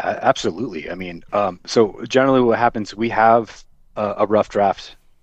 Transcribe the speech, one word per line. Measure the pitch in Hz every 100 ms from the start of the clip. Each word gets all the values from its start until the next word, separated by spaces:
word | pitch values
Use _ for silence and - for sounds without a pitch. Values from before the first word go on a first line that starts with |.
a-, | - 104 120
absolutely. | - 113 85 - 80 76
I | 90
mean, | 90 85 -
um, | 101 101 90 -
so | 120 104 - 123
generally | 131 135 131
what | 120 110
happens, | 117 117 104 101
we | 113
have | 110 113 117 107 - - _ _ -
a, | 104 101
a | 104
rough | 107 95
draft, | 104 98 - - - _ _